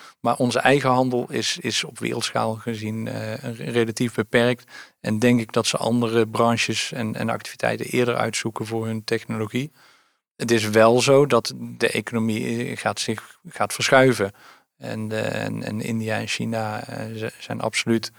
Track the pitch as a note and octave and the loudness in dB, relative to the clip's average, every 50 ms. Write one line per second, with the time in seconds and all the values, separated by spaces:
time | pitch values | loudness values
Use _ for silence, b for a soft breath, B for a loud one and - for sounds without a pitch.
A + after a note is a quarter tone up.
0 | B B B B - A#2 B2+ - C3 A#2+ A#2 B2 - B2+ C#3 D3 C3 C3 B2+ B2+ | B B B B -2 0 0 2 0 0 2 4 4 4 4 4 4 4 4 4
1 | C3 B2+ B2 B2 - - - A#2+ G#2+ - - F3 - A#2 G#2+ - - - B2 - | 2 2 0 -2 -2 -2 -4 -4 -2 -2 -4 -4 -4 -4 -2 -4 -4 -6 -8 -6
2 | A#2 A#2 A#2+ A#2+ - - - A#2+ A2+ A2 A2 A2 - A#2+ A2+ G#2+ G#2+ G#2+ A2 A2 | -4 -4 -4 -4 -4 -4 -2 -2 -2 -2 -4 -4 -6 -8 -6 -6 -6 -6 -6 -6
3 | A2+ A2+ A2 A2 A2 A2 A2 - - B2 A#2 A2+ A#2 - A#2 A#2+ A#2 A2+ A2 - | -6 -6 -6 -6 -6 -8 -8 -8 -8 -10 -10 -8 -6 -2 0 2 2 0 0 -2
4 | B2+ A#2 - - G#2+ - - B2 A#2 B2 B2+ - - B B B B B B B | -2 -2 0 -2 -2 2 4 4 4 4 2 -2 -6 B B B B B B B
5 | - - A2 G#2+ A#2+ B2 B2 A#2 A2+ A2 - A#2+ A2 - - - - A2+ A#2 A#2+ | -4 -4 0 2 4 4 4 4 2 0 -2 0 0 0 0 0 0 2 2 2
6 | A#2+ A2 A2+ A#2 A2+ A2 A2 A2+ A#2 A#2 A#2 G#2+ - - A2 - - - - B2+ | 2 2 2 2 2 2 2 2 4 4 4 2 0 -2 -2 -2 -4 -4 -4 -6
7 | A#2 A2 A2+ B2 A#2 A2+ A#2 A2+ - - - - - A#2 A2+ A2+ A#2 A#2+ A#2+ B2 | -4 -4 -4 -4 -4 -4 -4 -4 -8 -12 -8 -4 -2 -2 -2 -2 -4 -2 0 0
8 | B2 A#2+ A#2+ B2 A2+ A2+ G#2+ - - A#2+ - - A2+ A2 A2+ A2+ A2 A2 A2+ A2 | 2 2 2 0 0 -2 -2 -4 -4 -4 -6 -6 -6 -6 -4 -4 -4 -4 -4 -6
9 | G#2+ - A2+ A2 - - A2+ A2 A2 G#2+ - B2 C3+ D#3 b b b b b b | -4 -4 -4 -4 -4 -4 -4 -4 -4 -4 -4 -4 -4 -6 b b b b b b
10 | b b b b b _ _ - C3 A2+ A#2 A2+ G#2+ G#2+ G#2+ A2 A2 A2+ A#2+ B2 | b b b b b _ _ -4 0 2 4 4 4 4 6 8 8 8 8 6
11 | A#2 C3+ C#3 C#3 C#3+ C3+ B2 A#2 - - C3+ A#2+ A#2 A#2+ A#2+ A#2 A#2+ - - A2+ | 6 6 6 6 6 6 4 2 2 0 -6 -10 -10 -10 -4 -2 0 0 0 -2
12 | G#2+ - A#2+ A2+ A2 A2+ G#2+ A2 B2 A#2+ A#2 A#2 A#2+ - A#2+ - - G#2+ G2+ - | -4 -2 -2 -2 0 0 -2 -2 -2 -4 -4 -4 -4 -6 -6 -4 -2 -2 -2 -2
13 | - - A2 - - - - _ - E3+ - - G#2+ G2+ - - A#2+ - C#3 C3 | -4 -6 -6 -6 -8 -16 -20 _ -20 -10 -6 -4 -4 -4 -2 -2 2 6 6 8
14 | C3 C3 A#2+ - G2 G2 - b b b b b b b _ - C3 A#2 A2+ A2 | 8 6 4 2 0 -4 -4 b b b b b b b _ -14 -10 -8 -6 -6
15 | A2 G#2+ A2 A2 G#2+ G#2+ - A2 A2 G#2+ A2 A2 A#2 A#2 G#2+ G#2+ - - A2+ A2+ | -6 -6 -4 -4 -4 -2 -4 -4 -4 -4 -4 -6 -6 -6 -6 -6 -4 -4 -4 -4
16 | A2 A2 G#2+ G#2+ A2+ A2 - - A#2 A2+ A2+ A2 A2 G#2+ G#2+ A2 A#2 A#2 A#2 A2+ | -2 -2 -4 -4 -4 -4 -4 -4 -4 -4 -2 -4 -4 -4 -6 -6 -8 -8 -10 -8
17 | A2 A2 A2+ A2 A2 - - - - - A2+ A#2 - A2+ - - - A#2 A#2 A2+ | -8 -8 -8 -8 -8 -8 -10 -10 -10 -10 -8 -6 -4 -4 -4 -2 0 2 2 2
18 | A2 - - | 0 -4 -14